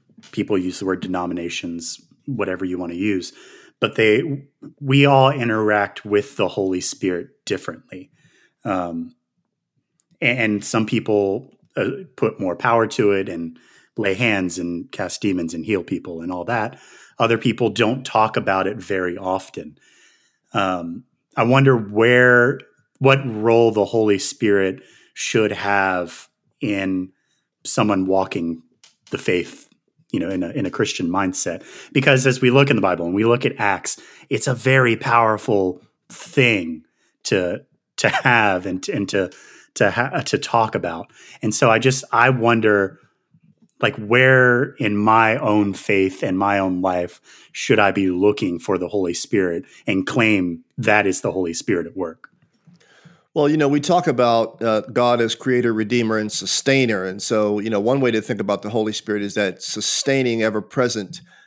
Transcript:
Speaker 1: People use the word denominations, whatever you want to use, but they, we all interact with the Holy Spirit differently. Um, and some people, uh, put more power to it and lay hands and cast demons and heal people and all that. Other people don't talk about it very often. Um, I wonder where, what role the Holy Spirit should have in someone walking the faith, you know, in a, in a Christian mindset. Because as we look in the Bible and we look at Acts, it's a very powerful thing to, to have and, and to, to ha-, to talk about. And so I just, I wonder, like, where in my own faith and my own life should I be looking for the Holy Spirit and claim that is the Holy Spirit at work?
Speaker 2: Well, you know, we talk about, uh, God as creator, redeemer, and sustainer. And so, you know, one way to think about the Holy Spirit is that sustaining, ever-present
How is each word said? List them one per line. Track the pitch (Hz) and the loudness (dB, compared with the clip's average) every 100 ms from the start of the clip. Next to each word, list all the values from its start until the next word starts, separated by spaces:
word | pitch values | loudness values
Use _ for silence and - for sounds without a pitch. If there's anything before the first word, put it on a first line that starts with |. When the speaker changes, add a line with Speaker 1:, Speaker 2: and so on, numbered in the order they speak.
| _ _ - | _ _ -12
Speaker 1:
People | - 95 98 | -8 -2 -2
use | 90 - | -2 -6
the | 95 | -4
word | 90 | -4
denominations, | 90 90 87 87 85 - 87 85 82 - _ _ - | -4 -6 -4 -6 -8 -8 -10 -10 -10 -14 _ _ -10
whatever | 120 92 92 | -6 -6 -4
you | 95 90 | -6 -6
want | 87 | -6
to | 87 | -4
use, | 104 95 - - - - - _ | -2 -2 -6 -14 -20 -20 -20 _
but | 110 | -4
they, | - 110 110 160 139 - _ - - | 0 2 2 0 -8 -10 _ -20 -12
we | 139 139 139 | 0 4 6
all | 135 131 | 6 4
interact | 147 117 110 107 104 101 - | 2 -2 0 2 2 0 -6
with | 104 101 101 - | -2 0 0 -2
the | 92 | -4
Holy | - 95 92 | -2 -2 -2
Spirit | - - 95 87 - _ - | -6 -4 -4 -4 -8 _ -6
differently. | 92 - 80 _ - - _ _ _ _ _ | -6 -6 -14 _ -20 -20 _ _ _ _ _
Um, | - 92 87 85 82 - _ _ _ _ _ _ _ _ _ _ | -6 -4 -4 -8 -10 -16 _ _ _ _ _ _ _ _ _ _
and | 131 123 110 104 | -4 0 0 -2
some | - 113 | -2 -2
people, | 107 107 - 104 98 104 - _ _ - | 0 -2 0 0 0 -2 -8 _ _ -4
uh, | 104 202 185 - | -4 -6 -12 -4
put | 110 - | -4 -2
more | 95 87 | -6 -2
power | 123 117 113 | 2 2 2
to | - 104 | 0 2
it | 98 98 | 2 -2
and | 85 82 82 _ _ _ - | -6 -10 -12 _ _ _ -6
lay | 101 | -4
hands | 95 120 101 90 87 | 0 0 0 -2 -4
and | 87 87 - | -6 -8 -10
cast | - 90 - | -8 -8 -4
demons | 104 90 82 | -2 -2 -4
and | 82 | -6
heal | 78 98 | -4 -4
people | 82 92 - 82 | -2 -8 -8 -10
and | 85 | -8
all | 90 | -8
that. | 87 117 110 - - - - - | -4 -4 -4 -8 -20 -20 -20 -2
Other | 113 113 | 0 2
people | - - 117 | 0 0 -2
don't | 101 110 135 | 0 0 0
talk | - 113 110 120 | -2 0 2 0
about | 101 95 95 | -2 -2 -2
it | - | -6
very | 90 95 90 92 | -6 -4 -4 -4
often. | 95 92 - - 78 - _ _ _ _ _ _ _ | -4 -4 -6 -14 -16 -18 _ _ _ _ _ _ _
Um, | 107 95 90 85 90 - _ _ - | -2 -2 -2 -6 -12 -16 _ _ -2
I | |
wonder | 117 135 135 123 | 2 6 6 4
where, | 101 104 117 123 123 123 120 - - _ _ _ | 0 2 4 6 6 6 4 0 -10 _ _ _
what | 131 139 | 2 4
role | 135 107 113 113 117 | 0 -2 4 6 6
the | 107 | 4
Holy | 98 113 107 98 | 0 2 2 2
Spirit | - - 110 101 95 - - _ _ | 0 -2 2 2 2 -2 -12 _ _
should | - - 117 107 | -10 -2 0 0
have | 101 101 101 95 90 85 - - _ _ _ | 0 0 2 2 0 -4 -10 -20 _ _ _
in | 110 98 95 92 92 _ _ _ _ _ | -6 -4 -2 -4 -6 _ _ _ _ _
someone | - - 107 98 92 | -6 -2 0 0 0
walking | 95 95 98 82 82 _ _ _ _ _ | 0 0 -4 -6 -8 _ _ _ _ _
the | - | -8
faith, | - 90 85 - - _ _ _ _ | -2 -2 -4 -12 -20 _ _ _ _
you | - | -6
know, | 87 | -4
in | 95 | -4
a, | 85 | -6
in | - | -6
a | 92 | -6
Christian | - 87 - 87 | -4 -6 -4 -4
mindset. | 92 95 92 90 80 - - - | -2 -2 -4 -6 -8 -12 -20 -4
Because | - 135 135 | 0 2 4
as | 131 123 | 2 2
we | 123 | 4
look | 131 139 | 4 4
in | 117 | 2
the | |
Bible | 95 85 | 0 -2
and | 85 | -2
we | 95 | 0
look | 113 120 | 2 2
at | 127 - | 0 -2
Acts, | 101 92 - - - - _ | -2 -2 -4 -10 -14 -20 _
it's | 123 139 | -4 -2
a | |
very | 117 127 135 120 110 | -2 2 4 4 0
powerful | 123 117 113 107 - 101 92 90 _ _ _ | 2 2 4 0 0 0 0 -4 _ _ _
thing | - - - 123 104 82 78 - _ _ _ | -18 -4 2 2 2 -2 -10 -14 _ _ _
to, | - 101 90 110 - _ _ - | -2 0 0 -4 -10 _ _ -4
to | 107 | -2
have | - 131 120 104 92 | 0 2 2 2 0
and, | 92 92 - | -4 -8 -6
and | 156 98 | -6 -4
to, | 101 90 - - - _ | -2 -4 -6 -20 -20 _
to | - 104 | 0 0
ha-, | 113 135 175 | 2 -2 -4
to | - - | -4 -4
talk | - 117 110 95 | -2 0 0 -2
about. | 85 82 - _ - - | -6 -8 -12 _ -20 -8
And | 110 | -6
so | - 123 | 2 4
I | 113 | 4
just, | 131 135 - | 4 0 -2
I | 117 123 | 2 4
wonder, | 127 117 117 110 104 95 - _ _ _ _ _ _ _ _ | 4 2 2 4 2 0 -4 _ _ _ _ _ _ _ _
like, | 113 | -2
where | - 104 120 131 131 127 120 135 - | -2 0 4 6 6 6 4 0 -4
in | 107 104 | -2 0
my | 107 110 113 113 | 4 4 4 2
own | 120 104 101 | 2 2 2
faith | 95 - 101 95 - | -2 0 2 2 0
and | 98 95 | -4 0
my | 101 101 | 0 2
own | 95 90 | 0 0
life | 92 90 87 - _ - _ | 0 -2 -4 -10 _ -20 _
should | - - 98 | -12 0 4
I | 101 | 4
be | 98 95 | 4 0
looking | 90 101 104 98 85 | 2 2 2 -2 -6
for | - 92 | -4 -4
the | 87 | -2
Holy | 104 90 | -4 -4
Spirit | 87 - 104 92 85 - - - | -6 -2 0 0 -2 -8 -12 -4
and | 95 | -2
claim | 92 127 110 101 90 82 - - | -2 2 2 2 0 -6 -12 -4
that | 110 104 101 | 0 2 2
is | 90 | -2
the | 104 | -4
Holy | 90 87 | -4 -4
Spirit | 82 - 90 80 | -6 -2 -2 -4
at | 95 | -8
work? | 85 76 - _ _ _ _ _ _ _ _ _ _ | -10 -10 -20 _ _ _ _ _ _ _ _ _ _
Speaker 2:
Well, | 160 147 | 0 2
you | 156 | 2
know, | 143 | 2
we | 147 | 2
talk | 143 180 170 | 2 2 2
about, | 123 120 117 113 - | 2 4 4 0 -2
uh, | 113 107 | 0 0
God | 104 117 123 120 | 0 0 2 2
as | 113 - | 0 -2
creator, | 131 123 117 | -2 0 2
redeemer, | 107 107 120 113 110 | 0 0 0 0 -2
and | 104 | -4
sustainer. | - 98 - - 135 123 101 | -6 -6 -4 2 2 2 0
And | 95 98 | -4 -8
so, | - 110 104 104 | -2 0 0 0
you | 107 | -2
know, | 104 | -2
one | 107 139 | 0 2
way | 127 | 2
to | 110 | 0
think | - 107 | -2 -4
about | 104 101 | -2 -4
the | 104 | -2
Holy | 113 107 | -2 -2
Spirit | 107 - 104 | -4 -4 -4
is | 101 | -4
that | 107 98 87 | -2 -4 -4
sustaining, | - 107 - - 139 135 123 113 | -8 -6 -4 -2 0 0 0 0
ever-present | 110 107 - - 123 113 92 - - _ | 0 -2 -6 -2 -2 -2 -8 -14 -20 _